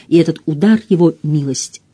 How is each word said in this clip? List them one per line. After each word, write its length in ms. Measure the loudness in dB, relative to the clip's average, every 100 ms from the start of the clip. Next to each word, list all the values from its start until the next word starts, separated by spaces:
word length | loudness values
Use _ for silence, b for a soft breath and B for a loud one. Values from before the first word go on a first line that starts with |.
| B
и 100 | 0
этот 240 | 2 -2 -6
удар 340 | -2 0 0 0
его 240 | 0 2 0
милость 600 | -4 -4 -4 -6 -10 -16 _